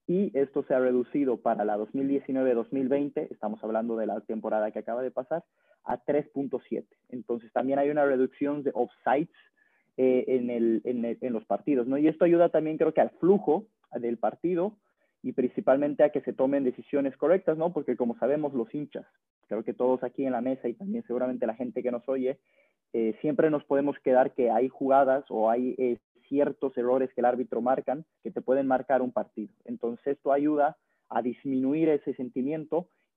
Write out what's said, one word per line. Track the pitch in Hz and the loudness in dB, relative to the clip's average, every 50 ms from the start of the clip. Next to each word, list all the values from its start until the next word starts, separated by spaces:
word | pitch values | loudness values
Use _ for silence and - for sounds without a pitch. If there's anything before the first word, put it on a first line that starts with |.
| _ | _
Y | - 175 185 202 - - 135 | -2 0 0 0 0 0 0
esto | 135 127 - 147 135 | -2 0 -2 -6 -2
se | - 143 | 0 0
ha | 131 | 2
reducido | 127 127 123 123 120 - - 143 143 131 117 107 | 2 2 2 2 0 -2 -2 -2 0 0 0 0
para | - 123 113 104 104 | 0 -2 0 0 0
la | 104 104 104 | -2 -2 -2
dos | 107 107 - | -4 -4 -4
mil | 135 135 139 | -4 -2 0
diecinueve | 139 139 - - 131 131 131 131 120 | -2 -2 -2 -2 -2 0 2 2 2
dos | 117 113 - - | 0 0 -2 -4
mil | 135 135 123 | -2 0 0
veinte, | 139 143 143 143 - 151 156 - | 0 0 0 -2 -4 -6 -8 -8
estamos | - - - 104 104 104 - | -10 -8 -6 -8 -8 -6 -6
hablando | 110 110 110 113 117 113 | -4 -2 -2 -2 -2 -4
de | 113 110 104 | -4 -4 -4
la | 101 110 | -4 -6
temporada | - - 113 110 107 110 107 107 107 107 | -6 -8 -8 -6 -4 -2 -2 0 -2 -2
que | - 110 | -4 -6
acaba | 104 - 117 123 | -8 -6 -6 -6
de | 131 127 | -6 -6
pasar, | - 123 131 - 160 170 - _ _ _ _ _ _ _ _ | -6 -6 -6 -4 -6 -6 -8 _ _ _ _ _ _ _ _
a | - 123 - | -6 -6 -6
tres | - - 143 147 147 - | -2 0 0 0 0 -2
punto | - 139 143 131 - 117 - - | -6 -6 -6 -4 -4 -6 -6 -6
siete. | - - - _ _ _ _ _ | -8 -8 -8 _ _ _ _ _
Entonces, | 123 123 110 - 120 117 117 113 - | -14 -12 -6 -6 -6 -6 -6 -6 -4
también | 123 123 131 135 139 | -2 -2 0 0 0
hay | 143 143 | 2 0
una | 147 151 143 | 2 2 2
reducción | 139 135 127 127 131 - - 147 143 147 147 | 2 4 2 2 0 -2 -4 -6 -4 -4 -4
de | 135 139 - | -4 -4 -2
offsides, | 110 120 - _ _ - 120 127 143 170 - _ _ _ _ _ _ _ _ _ _ _ _ _ | -2 -4 -4 _ _ -2 0 0 0 0 -4 _ _ _ _ _ _ _ _ _ _ _ _ _
eh, | - 131 127 127 127 - - | 0 2 2 4 2 2 0
en | 127 123 123 123 | 0 0 0 -2
el, | 120 117 117 113 113 107 - | -2 0 2 2 2 0 0
en | 123 123 120 117 | -2 -4 -2 -2
el, | 117 110 - | -4 -6 -6
en | - 127 117 | -6 -6 -6
los | 107 - | -6 -4
partidos, | - 101 101 - - 143 123 117 127 | -4 -4 -4 0 0 0 0 0 0
¿no? | 135 143 | 0 2
Y | 151 160 | 2 2
esto | 160 160 185 | 2 4 4
ayuda | 170 170 170 175 170 | 4 6 6 4 4
también, | - 156 156 156 156 139 | 4 2 0 0 -2 0
creo | 160 160 156 | 0 0 2
que, | 151 | 2
al | 117 117 - - | 0 0 0 -2
flujo | - 175 202 196 - - 147 196 214 _ _ _ _ _ - | 4 4 4 4 4 2 0 0 0 _ _ _ _ _ -12
del | 123 120 120 117 - | -6 -4 -4 -4 -2
partido | - 110 - - - 170 185 170 180 214 220 _ _ _ _ _ _ _ _ _ - | -2 -4 -4 -2 -4 -2 0 0 -2 -2 -4 _ _ _ _ _ _ _ _ _ -10
y | 127 | -10
principalmente | 120 - 123 127 - - 107 - 131 143 147 147 143 - 151 | -4 -2 -2 -2 -2 -2 2 2 4 4 4 0 2 4 2
a | 147 | 4
que | - 143 | 4 0
se | - 131 107 | -4 -4 -2
tomen | - 135 135 143 143 135 | 0 0 0 2 0 0
decisiones | 123 123 - 117 - - 143 139 135 127 | 0 -4 -4 -10 -4 -2 -2 -2 -2 -4
correctas, | - - 151 180 190 - - 156 156 | -2 2 2 2 2 2 0 0 0
¿no? | 160 180 | 0 -2
Porque, | 175 156 143 - 123 | -2 -4 -2 -2 -2
como | - 127 117 117 - | 0 0 -2 -2 -2
sabemos, | 117 127 143 156 151 147 139 | 0 0 0 0 0 -2 -2
los | 120 113 - - | -4 -4 -4 -6
hinchas, | 151 147 135 - - - _ _ _ _ _ _ _ _ - | -8 -8 -8 -10 -12 -14 _ _ _ _ _ _ _ _ -8
creo | 101 107 113 | -6 -6 -4
que | - 113 | -6 -4
todos | - 123 127 127 127 131 | 0 0 2 2 0 -2
aquí | 123 - - 135 | -6 -6 -4 -4
en | 131 127 | -2 -2
la | 117 | -2
mesa | 117 131 135 131 - 123 | -2 -2 -4 -4 -4 -6
y | 113 | -6
también | - 196 98 110 117 - | -6 -6 -6 -6 -6 -6
seguramente | - 120 123 127 127 127 120 123 113 | -4 -4 -2 -2 -2 -2 -2 -4 -4
la | 113 | -4
gente | - 127 123 - 127 120 | -4 -6 -6 -6 -4 -4
que | 123 | -4
nos | 120 120 - - | -4 -4 -4 -4
oye, | 135 135 127 127 139 - _ _ _ _ _ _ _ _ _ _ | -2 -2 0 -2 -4 -6 _ _ _ _ _ _ _ _ _ _
eh, | - 117 113 110 107 - | -2 0 0 0 -2 -2
siempre | - 151 143 - 160 160 | -2 -2 2 4 2 4
nos | 151 143 - | 2 0 0
podemos | - 143 139 143 143 135 - | 0 0 2 2 0 -2 -2
quedar | - 139 127 127 131 131 - | 0 4 6 6 4 4 2
que | - 123 113 | 0 2 2
hay | 113 113 127 131 | 4 2 2 0
jugadas | - - 131 135 135 139 143 131 131 143 143 - | -2 -2 0 4 6 6 6 6 4 0 0 -2
o | - 110 110 110 | -2 2 2 2
hay, | 117 123 127 127 - - | 2 2 0 -2 -2 0
eh, | 127 123 120 - _ _ _ _ _ - | 0 0 0 -2 _ _ _ _ _ -4
ciertos | 139 143 143 147 139 - - 135 - 127 | 0 0 0 0 0 -4 -6 -4 -2 -2
errores | 120 123 127 131 131 127 - | 0 2 2 2 0 -2 -2
que | - | 0
el | 123 | 2
árbitro | 131 127 120 127 - - 117 | 2 2 2 -2 -4 -4 -4
marcan | 113 123 131 143 - - 127 156 160 _ _ _ - | 0 0 0 0 0 -4 -6 -6 -6 _ _ _ -12
que | - | -10
te | - - | -10 -8
pueden | - - 131 139 139 | -2 0 0 2 2
marcar | 131 131 123 127 - 139 127 | 2 0 0 0 2 0 0
un | 127 123 | 0 0
partido. | - - 101 - - - 104 101 _ _ _ | -2 -4 -6 -6 -8 -12 -12 -12 _ _ _
Entonces, | - 123 113 - 117 120 - - 139 | -12 -12 -6 -6 -6 -6 -6 -6 -6
esto | 139 - - 143 | -6 -4 0 0
ayuda | 135 143 147 151 151 147 143 156 160 _ _ _ _ _ _ - | 0 2 2 0 2 2 0 0 -2 _ _ _ _ _ _ -6
a | 117 117 | -4 -2
disminuir | 117 123 120 - - 139 135 131 131 131 147 160 165 160 | -2 -2 -6 -6 -6 -4 -2 0 0 0 0 2 2 2
ese | 151 143 - 147 127 | 2 2 0 -4 -6
sentimiento | - 131 123 - 135 123 139 156 160 151 151 156 165 180 _ _ _ _ _ _ | -6 -8 -8 -6 -4 -4 -4 -4 -6 -6 -4 -4 -4 -4 _ _ _ _ _ _